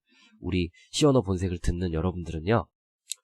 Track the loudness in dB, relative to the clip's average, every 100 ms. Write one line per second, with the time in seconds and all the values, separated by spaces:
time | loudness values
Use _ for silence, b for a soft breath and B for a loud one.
0 | _ b b b -4 -2 -2 -8 b 2
1 | 4 4 2 0 -2 -2 -2 -2 -2 0
2 | -2 -2 -6 -4 0 0 -2 _ _ _
3 | -14 -14